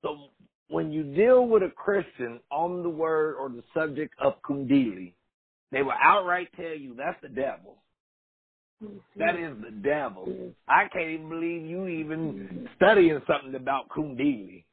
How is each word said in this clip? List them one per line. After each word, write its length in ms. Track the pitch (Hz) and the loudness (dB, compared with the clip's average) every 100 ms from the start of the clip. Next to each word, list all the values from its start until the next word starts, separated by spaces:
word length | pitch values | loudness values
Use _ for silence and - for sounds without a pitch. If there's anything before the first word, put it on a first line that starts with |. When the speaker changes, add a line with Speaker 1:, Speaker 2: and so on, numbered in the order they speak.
Speaker 1:
So 140 | 156 151 139 _ _ _ _ | -8 -10 -14 _ _ _ _
when 240 | 160 160 | -6 -4
you 100 | 151 | -4
deal 440 | 147 143 226 254 247 | -4 2 6 8 8
with 160 | 220 | 4
a 80 | 190 - | 2 -4
Christian 640 | - 202 170 - 120 117 _ | -2 -2 -2 -8 -10 -10 _
on 320 | 143 175 180 | -4 -4 -4
the 60 | 175 | -6
word 480 | 156 160 160 156 131 | -2 0 0 0 -2
or 120 | 135 | -8
the 140 | 120 - | -10 -6
subject 400 | 165 156 139 151 - | -4 -4 -4 -8 0
of 120 | 139 - | 0 0
kundali, 720 | - 139 131 139 123 92 90 _ _ _ _ _ _ | -6 -4 4 4 4 -2 -14 _ _ _ _ _ _
they 100 | 135 | -2
will 120 | 139 127 | -2 4
outright 460 | 143 202 180 180 175 - | 6 6 2 -2 -4 -10
tell 180 | 165 | -10
you, 200 | 156 135 | -10 -12
"That's 260 | 120 147 180 | -8 -8 -8
the 60 | 147 | -10
devil. 540 | 123 135 - 95 _ _ _ _ _ _ _ _ _ _ _ | -4 -4 -6 -14 _ _ _ _ _ _ _ _ _ _ _
Speaker 2:
Mm-hmm. 140 | 214 202 _ - | -18 -18 _ -2
Speaker 1:
That 160 | 170 175 | 0 0
is 200 | 165 120 | -6 -10
the 80 | 110 | -12
devil." 540 | 107 143 147 131 95 95 | -4 0 0 -2 -8 -10
Speaker 2:
Mm-hmm. 240 | 190 185 - - | -10 -12 -16 2
Speaker 1:
I 200 | 151 196 | 2 4
can't 220 | 185 165 | -2 -6
even 180 | 160 156 | -6 -8
believe 380 | 165 170 170 160 | -6 -4 -6 -8
you 200 | 175 190 | -6 -6
even 320 | 165 151 160 160 | -6 -6 -4 -4
Speaker 2:
Mm-hmm. 340 | - 98 - - - | -6 -10 -12 -14 2
Speaker 1:
studying 440 | 185 214 165 151 - | 6 8 6 4 0
something 280 | 143 135 | -2 -2
about 340 | 131 127 135 - | -10 -4 -4 -4
kundali. 760 | 151 151 123 147 123 92 90 _ | -8 -6 0 0 0 -8 -18 _